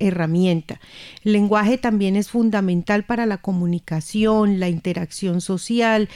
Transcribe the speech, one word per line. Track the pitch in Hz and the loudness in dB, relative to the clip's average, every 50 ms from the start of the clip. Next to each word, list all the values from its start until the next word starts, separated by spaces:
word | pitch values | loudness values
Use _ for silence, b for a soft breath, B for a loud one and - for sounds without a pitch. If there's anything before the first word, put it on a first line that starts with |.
herramienta. | 214 196 180 175 165 160 165 175 185 180 170 165 - - - B B B B B B B B B - | -2 0 0 0 0 0 2 2 4 2 2 0 -2 -6 -12 B B B B B B B B B 0
El | 214 214 | 2 2
lenguaje | 208 208 196 214 208 208 214 262 247 | 2 4 2 2 2 2 2 2 2
también | - 233 214 202 196 190 196 | 0 0 0 2 2 2 0
es | 208 202 - | 0 -2 0
fundamental | - 240 226 226 214 202 196 185 175 175 170 - 208 208 208 | 0 0 2 2 2 0 0 0 0 0 0 0 0 0 0
para | - 240 240 233 | -2 -2 -2 -2
la | 220 202 | -2 -2
comunicación, | - - 196 185 180 175 175 175 170 - - 160 160 - - - 214 214 220 220 214 214 202 196 185 | -4 -4 -4 -2 -2 0 -2 -2 -4 -4 -6 -6 -6 -6 -4 -2 0 2 2 4 2 2 2 0 0
la | 180 180 | 0 -2
interacción | 170 160 - 185 175 180 170 - - - 196 185 170 180 | -2 -2 -4 -4 -4 -4 -6 -8 -8 -6 -4 -2 -2 -2
social, | - - 190 175 - - 233 233 226 226 220 214 208 B B | -2 -4 -4 -4 -4 -2 0 0 2 2 2 2 0 B B